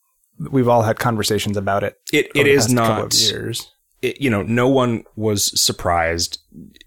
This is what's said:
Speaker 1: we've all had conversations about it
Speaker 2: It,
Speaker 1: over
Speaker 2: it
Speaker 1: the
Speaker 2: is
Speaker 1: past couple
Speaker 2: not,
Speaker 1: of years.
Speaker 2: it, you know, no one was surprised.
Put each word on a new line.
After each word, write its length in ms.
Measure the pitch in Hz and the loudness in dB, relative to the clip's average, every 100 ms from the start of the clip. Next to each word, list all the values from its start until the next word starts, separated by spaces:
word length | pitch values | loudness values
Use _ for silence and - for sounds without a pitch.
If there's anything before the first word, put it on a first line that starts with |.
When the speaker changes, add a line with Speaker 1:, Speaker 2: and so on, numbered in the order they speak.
| _ _ _ - | _ _ _ -14
Speaker 1:
we've 300 | 151 135 120 | -4 0 4
all 140 | 120 | 4
had 160 | 110 110 | 2 0
conversations 580 | 123 113 104 104 104 101 | -2 -2 -2 -2 -2 -4
about 260 | 98 101 | -2 -2
it 140 | 101 - - | -2 -8 -2
Speaker 2:
It, 140 | 135 131 | -2 0
Speaker 1:
over 60 | 143 | 0
Speaker 2:
it 40 | 143 | 4
Speaker 1:
the 60 | |
Speaker 2:
is 140 | 139 120 | 4 4
Speaker 1:
past 100 | 123 | 2
couple 180 | 113 107 | 2 0
Speaker 2:
not, 100 | 104 | -2
Speaker 1:
of 60 | - | 0
years. 520 | 110 110 110 117 - _ _ _ | 0 -2 -6 -8 -10 _ _ _
Speaker 2:
it, 200 | 123 - | -6 -2
you 80 | 135 | 0
know, 120 | 104 | 0
no 280 | 92 117 123 | 0 2 4
one 340 | 135 123 117 - - | 4 2 -2 -6 -4
was 420 | 107 104 - - | -2 0 -2 -2
surprised. 800 | - - 95 85 82 85 - - _ - 82 _ | -2 -2 0 0 0 -2 -6 -10 _ -20 -20 _